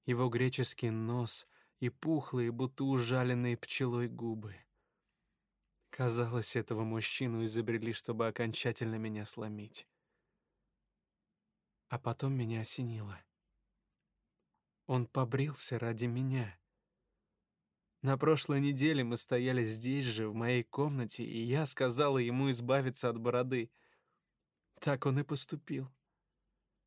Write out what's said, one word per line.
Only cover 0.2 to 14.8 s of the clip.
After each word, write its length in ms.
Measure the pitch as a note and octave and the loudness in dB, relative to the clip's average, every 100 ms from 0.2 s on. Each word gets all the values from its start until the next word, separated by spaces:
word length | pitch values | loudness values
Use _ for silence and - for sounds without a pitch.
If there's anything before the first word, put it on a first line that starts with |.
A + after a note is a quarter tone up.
| B2+ | 2
греческий 640 | A#2+ B2+ C3 B2 - A#2 | 4 2 2 -2 0 0
нос 580 | A2+ A2+ B2 A#2 - - _ _ - | 0 0 0 0 -4 -6 _ _ -4
и 80 | B2 | -4
пухлые, 640 | - D#3 D#3 - B2+ A#2 | -2 0 0 0 0 0
будто 320 | A#2 C3 - | 0 -2 0
ужаленные 720 | C3+ C3 A#2 B2+ B2 B2 B2 A#2 | 2 2 4 2 2 2 0 -2
пчелой 540 | - - B2+ A#2+ A#2+ | -4 -2 0 0 -2
губы. 460 | A#2 A#2 A2 G#2 F#2+ - _ _ _ _ _ _ _ _ _ _ _ _ | -2 -4 -4 -8 -14 -20 _ _ _ _ _ _ _ _ _ _ _ _
Казалось, 680 | - B2 A#2 A#2 A#2+ - B2 | -2 0 2 0 0 0 -2
этого 260 | G#2+ A2 | -2 -2
мужчину 600 | A2+ A2+ - - B2+ A2+ A2+ | -2 0 -2 -2 -2 0 0
изобрели, 480 | A2 A2 A2+ A2+ | 0 0 0 -2
чтобы 340 | A2 - A2+ A2+ | -4 -4 0 0
окончательно 680 | G#2+ A2+ A2 B2 - A2+ A2 | 0 -2 0 -2 -2 -2 -2
меня 300 | A2 G#2+ G#2 | -4 -4 -6
сломить. 640 | - G#2+ G#2+ G#2 - - _ _ _ _ _ _ _ _ _ _ _ _ _ _ _ _ _ _ _ - | -6 -6 -8 -10 -12 -12 _ _ _ _ _ _ _ _ _ _ _ _ _ _ _ _ _ _ _ -10
А 100 | B2 | -6
потом 360 | A#2 A#2 C3+ | -2 0 0
меня 260 | C3+ A2+ A2+ | 0 0 -2
осенило. 580 | A2 - A#2+ A2+ G#2 F#2+ - _ _ _ _ _ _ _ _ _ _ _ _ _ _ _ | -2 -4 -4 -6 -8 -12 -16 _ _ _ _ _ _ _ _ _ _ _ _ _ _ _